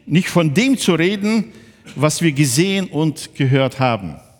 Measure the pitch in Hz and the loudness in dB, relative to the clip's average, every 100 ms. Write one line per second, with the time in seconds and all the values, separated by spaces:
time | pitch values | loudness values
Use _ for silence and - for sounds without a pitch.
0 | - 160 - 175 160 135 262 262 - 160 | 0 0 2 0 2 2 2 2 2 2
1 | 175 208 208 220 - - - - - - | 0 0 -2 -2 -2 -10 -20 -20 -16 -2
2 | 151 - 170 139 143 117 190 196 175 139 | 0 2 0 2 0 2 0 0 -4 -2
3 | 160 147 - - 135 135 131 - 127 110 | -2 -4 -12 -4 0 2 0 0 -2 -2
4 | 90 71 - _ | -6 -14 -20 _